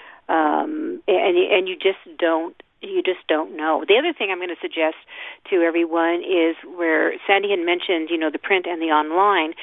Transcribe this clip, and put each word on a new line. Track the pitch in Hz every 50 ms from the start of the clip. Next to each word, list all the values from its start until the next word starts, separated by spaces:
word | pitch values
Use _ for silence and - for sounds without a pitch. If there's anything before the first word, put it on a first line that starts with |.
| - - - - _ -
um, | 165 160 156 151 156 151 151 156 156 156 - - - - - -
and, | 185 170 - 196 175
and | 180 190 - 208 190 190 185
you | 185
just | 180 - 190 196 - - 180 160 -
don't. | 175 165 165 160 165 180 - - - _ _ _
You | - 196 190 180
just | 180 185 175 - -
don't | - 160 151 - - -
know. | 156 156 160 156 - 156 -
The | 202
other | 247 311 349
thing | 302 - 226 196
I'm | 185 175
gonna | 185 180 165 -
suggest | - 165 - 160 160 160 160 - - - - - - - - - _ -
to | 196 175 170
everyone | 165 160 170 170 160 165 165 165 170 170 175
is | - - 185 170 160 165 160 - - - 180
where | 175 170 165 160 156 165 170 - 185 -
Sandy | - 196 196 196 202
had | 202 180 165
mentioned, | 175 180 175 - - 180 165 160 156
you | 170 165
know, | 160 156
the | 143 151
print | - - 196 185 180 175
and | 175 160
the | 165 160
online. | 151 151 151 156 160 185 196 208 196 175 156 165 - -